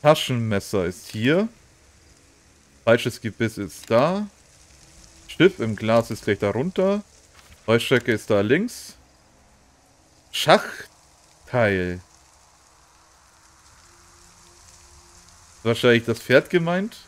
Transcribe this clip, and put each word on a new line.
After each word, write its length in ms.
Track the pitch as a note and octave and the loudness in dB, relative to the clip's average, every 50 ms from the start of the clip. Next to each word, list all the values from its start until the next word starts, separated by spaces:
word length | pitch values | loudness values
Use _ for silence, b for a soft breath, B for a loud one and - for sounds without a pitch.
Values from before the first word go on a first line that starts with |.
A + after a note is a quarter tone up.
Taschenmesser 840 | - D3+ D#3 D3+ - - C3 A#2+ A#2 A2 G#2 G2 - - - G2+ F2+ | 4 4 2 4 2 -4 -4 -4 -2 -2 -2 -4 -4 -2 -4 -2 -2
ist 220 | F2 F2+ - - | -2 -6 -8 -16
hier. 400 | - - A2 A2 C3 D3+ F3+ G#3+ A3+ - _ _ _ _ _ _ _ _ _ _ _ - _ _ _ _ _ _ _ _ _ _ _ _ _ _ | -14 -8 -2 0 0 2 2 0 -4 -8 _ _ _ _ _ _ _ _ _ _ _ -20 _ _ _ _ _ _ _ _ _ _ _ _ _ _
Falsches 360 | A#2 A#2 A#2+ - B2 - - | 2 2 2 2 -4 -8 -6
Gebiss 380 | - A2 G2 _ A#2 A2 - | -10 -10 -6 _ -4 -4 -4
ist 320 | - G2+ F2 - - - - | -6 -10 -10 -12 -18 -6 0
da. 380 | A2+ A#2 C3+ D#3+ F#3 G3+ G#3 G3+ _ _ _ _ _ _ - _ - - - - - - - - - - - | 2 2 2 2 -2 -4 -6 -10 _ _ _ _ _ _ -20 _ -20 -20 -20 -20 -20 -20 -20 -20 -20 -20 -20
Schiff 320 | - - - D#3 F#3+ F#3 - | -20 0 2 2 2 4 2
im 160 | A#2 A2 G#2+ | -6 -6 -4
Glas 360 | F#2+ A2 A2 A2+ A#2 A2+ - | -4 -2 2 2 2 2 0
ist 120 | A2 - - | -8 -8 -2
gleich 160 | - G2+ - | -4 -2 0
darunter. 640 | - G2+ G2 A2+ C#3 F#3 - - F#3 F#3+ G3+ G#3 G#3 _ _ - _ _ _ - - - - _ _ | -2 -2 -2 -2 -4 -4 -2 0 0 0 0 -2 -4 _ _ -20 _ _ _ -20 -20 -20 -20 _ _
Heuschrecke 440 | - A2+ A#2 - - C3+ B2 - - | 0 0 0 2 2 0 0 2 0
ist 180 | A2+ G#2 - - | -4 -4 0 0
da 120 | A2 G2+ | 0 0
links. 540 | G2+ G#2+ C3 E3+ G#3+ B3 - - - - - - _ _ _ _ _ _ _ _ _ _ _ _ _ _ _ _ _ _ _ _ _ _ _ _ _ _ | 2 2 0 0 0 -6 -10 -14 -18 -20 -20 -20 _ _ _ _ _ _ _ _ _ _ _ _ _ _ _ _ _ _ _ _ _ _ _ _ _ _
Schachteil. 1700 | - - - - E3 G#3+ - - - - - - _ _ _ _ _ _ _ _ _ _ _ - - B2 A2+ G#2 G2 F#2 F2+ F2+ F2+ F2+ - _ _ _ _ _ _ _ _ _ _ _ _ _ _ _ _ _ _ _ _ _ _ _ _ _ _ _ _ _ _ _ _ - - _ - - - _ _ - - - - - _ - - - - - - - - - - - - - _ - _ - - - _ _ - _ - - - | -8 -4 2 4 4 4 2 -4 -14 -16 -18 -20 _ _ _ _ _ _ _ _ _ _ _ -6 -2 0 2 2 0 0 -2 -4 -6 -8 -12 _ _ _ _ _ _ _ _ _ _ _ _ _ _ _ _ _ _ _ _ _ _ _ _ _ _ _ _ _ _ _ _ -20 -20 _ -20 -20 -20 _ _ -20 -20 -20 -20 -20 _ -20 -20 -20 -20 -20 -20 -20 -20 -20 -20 -20 -20 -20 _ -20 _ -20 -20 -20 _ _ -20 _ -20 -6 -2
Wahrscheinlich 420 | A2+ A#2 - - B2 A#2+ A#2 A2+ | -2 -2 2 4 4 4 4 4
das 140 | - A2+ - | 0 -6 -6
Pferd 320 | - - B2 C#3 E3 - | 0 4 4 4 4 4
gemeint. 440 | - F3 E3 E3 F3 F#3 G3 A3+ - - - | -2 -2 0 0 -2 -4 -4 -6 -10 -16 -20